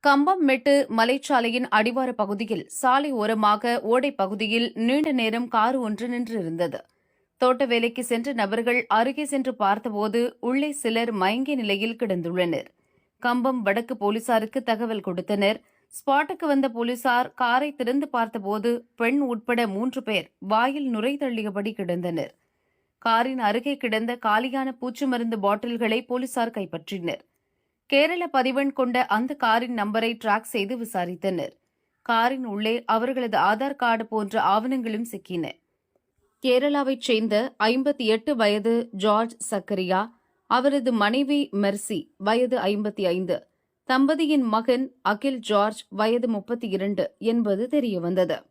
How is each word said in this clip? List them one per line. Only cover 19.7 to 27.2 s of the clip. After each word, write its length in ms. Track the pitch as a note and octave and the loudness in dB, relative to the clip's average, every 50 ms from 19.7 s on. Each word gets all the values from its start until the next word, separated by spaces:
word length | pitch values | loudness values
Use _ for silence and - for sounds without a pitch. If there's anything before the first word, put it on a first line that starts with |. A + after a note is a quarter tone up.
| G3 G3 A#3 C4 B3 C4+ | -2 -2 -4 -4 -4 -6
பேர் 260 | - - G#3+ F#3 - - _ _ | -4 -2 -2 -2 -2 -4 _ _
வாயில் 520 | - F#3+ G#3+ A3 A#3+ C4+ C#4 D4 C#4+ C4 | -4 0 2 2 2 2 0 -2 -4 -2
நுரை 260 | A#3 G#3+ G#3+ C4 C#4+ | -2 -2 -2 -2 -2
தள்ளியபடி 560 | C#4+ D4 C4 A#3+ A3 G#3+ G#3+ F#3 G3+ G3+ A3+ | -2 -4 -4 -4 -4 -4 -4 -4 -4 -6 -6
கிடந்தனர். 600 | A3 - F#3+ F3 F3 E3+ F3 F3+ E3+ D#3+ - - _ _ _ _ _ _ _ _ _ _ _ _ _ _ | -6 -6 -4 -2 -2 -2 -2 -4 -4 -4 -6 -6 _ _ _ _ _ _ _ _ _ _ _ _ _ _
காரின் 400 | - A#3 A3+ A3+ B3 C4 C4 B3+ A#3 G3+ | 0 2 2 2 2 0 -2 0 0 0
அருகே 260 | G3+ A#3+ A#3 C#4+ C#4 | 0 0 -2 -2 -4
கிடந்த 380 | C#4 - A#3 G#3+ A3 A3+ A#3 A#3+ | -2 -2 -2 0 0 -2 -2 -6
காலியான 540 | A#3+ - A3 G#3 A3 B3 C4 B3 C4+ C4 C4 | -4 0 2 2 2 0 0 -4 -2 -4 -4
பூச்சி 340 | B3+ _ - B3+ B3 - C#4+ | -6 _ -8 -10 -4 -2 -2
மருந்து 320 | C4+ B3 A#3+ A#3 A#3 A3+ G#3+ | -2 0 0 -2 -2 -2 0
பாட்டில்களை 600 | G3 G3+ G#3 G#3+ - A#3+ A#3+ A3+ A#3 G#3+ A3 A#3+ A#3+ | 2 0 0 0 -2 -6 -4 -2 0 0 0 -2 -2
போலீசார் 500 | _ B3 B3+ B3+ B3+ - B3+ A#3 A3+ A3+ | _ -4 -4 -4 -4 -2 -2 -4 -2 -4
கைப்பற்றினர். 680 | A3 G3 D3+ - E3 D3+ - G3+ F#3+ E3+ E3+ A#2+ - | -6 -8 -6 -8 -12 -10 -8 -10 -6 -4 -6 -6 -6